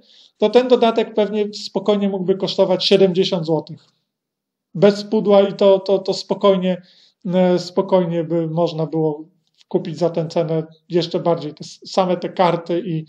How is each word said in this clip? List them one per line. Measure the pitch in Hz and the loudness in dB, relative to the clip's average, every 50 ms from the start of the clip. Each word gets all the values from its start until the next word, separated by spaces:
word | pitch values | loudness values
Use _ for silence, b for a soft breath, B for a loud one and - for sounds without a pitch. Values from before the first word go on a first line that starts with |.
| b b b b b b b b | b b b b b b b b
to | 214 208 | 0 2
ten | 208 240 254 254 | 4 4 4 4
dodatek | 247 220 226 226 220 - 220 220 - | 4 4 4 2 2 0 -2 -2 0
pewnie | 214 208 196 214 214 208 208 208 | -2 -2 0 0 -2 -4 -4 -6
spokojnie | - - - - 190 190 214 208 202 202 196 | -12 -12 -8 -8 -4 0 0 0 2 0 -2
mógłby | 196 190 180 170 190 | -2 -2 -2 -2 -2
kosztować | 190 196 165 - - 190 180 185 - - | -2 -2 -4 0 2 2 2 2 0 2
siedemdziesiąt | - 196 196 196 190 170 180 185 190 196 175 160 | 2 4 4 4 4 4 2 0 0 -2 -4 -2
złotych. | 156 165 151 151 - 156 - _ _ _ _ _ _ _ _ _ _ _ _ _ _ _ _ _ _ - | -2 -4 -4 -4 -8 -16 -20 _ _ _ _ _ _ _ _ _ _ _ _ _ _ _ _ _ _ -2
Bez | 156 165 208 208 202 - | 2 4 4 4 2 -2
pudła | - 226 220 175 202 202 196 202 | -4 -2 0 2 4 4 4 4
i | 202 - | 4 2
to, | - 208 196 196 190 | 2 4 4 4 4
to, | 190 - 196 190 | 2 0 -2 -2
to | 190 - 185 | 0 -4 -6
spokojnie, | - - - 196 196 - 202 190 185 180 185 180 175 b b b b b b b b - 180 170 | -6 -4 -6 -4 0 2 2 2 2 2 -2 -2 -4 b b b b b b b b -8 -2 0
e, | 185 185 180 180 175 | 2 2 2 2 0
spokojnie | 175 - - 190 190 - 196 185 180 170 170 170 160 | -2 -4 -2 -2 0 2 2 2 2 2 -2 -4 -2
by | 151 170 170 165 | -2 -2 -2 -2
można | 160 156 170 175 160 156 156 160 | -2 -2 0 -2 -2 -2 -4 -6
było | 147 156 160 156 156 147 151 156 - _ _ _ _ _ _ _ - | -4 -2 -2 -2 -2 -2 -4 -10 -18 _ _ _ _ _ _ _ -4
kupić | - 180 - 175 156 143 | -4 -4 -4 -4 -6 -2
za | 175 160 | -2 -2
tę | 165 185 165 160 | -2 -2 -4 -4
cenę | - 175 160 156 160 160 156 - - _ _ - | -2 -2 -2 -2 -2 -4 -4 -6 -12 _ _ -4
jeszcze | 165 180 165 165 - 175 | -2 -2 -2 -2 -4 -4
bardziej | 147 170 170 165 143 151 - | 0 0 -2 -2 -4 -10 -12
te | - 170 | -14 -18
s-, | - - - - - - | -18 -20 -20 -16 -6 -2
same | 202 185 180 180 | 0 0 0 0
te | 175 - 175 | -4 -4 -6
karty | - - 185 170 165 170 165 - 175 175 - | -2 0 2 2 2 0 -2 -4 -4 -4 -4
i | 185 160 160 156 | -4 -6 -6 -6